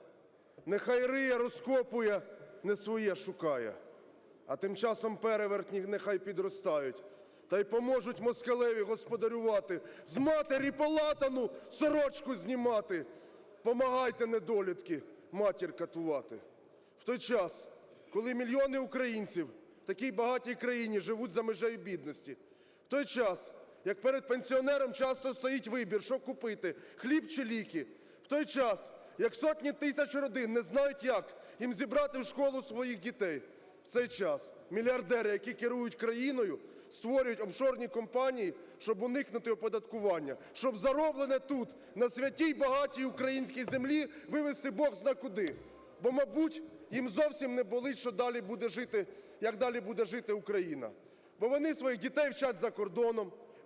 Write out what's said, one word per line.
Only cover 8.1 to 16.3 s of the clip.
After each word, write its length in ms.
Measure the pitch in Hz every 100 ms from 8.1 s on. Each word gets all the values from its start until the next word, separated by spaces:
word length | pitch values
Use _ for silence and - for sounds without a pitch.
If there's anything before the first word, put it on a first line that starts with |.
| 220
москалеві 640 | 226 233 - 247 240 226
господарювати, 1000 | 202 220 - 226 220 233 226 208 185 175 - - -
з 100 | 165
матері 540 | 277 311 294 269 277
полатану 800 | 269 302 311 302 294 269 262 226 - -
сорочку 680 | - 302 302 277 - - 233
знімати. 720 | 175 254 240 220 - 180 143 - - - - -
Помагайте, 640 | 226 240 254 254 254 240 233
недолюдки, 760 | 226 165 202 190 175 - 151 - - -
матір 440 | 185 208 185 175 147
катувати". 600 | 170 165 160 143 120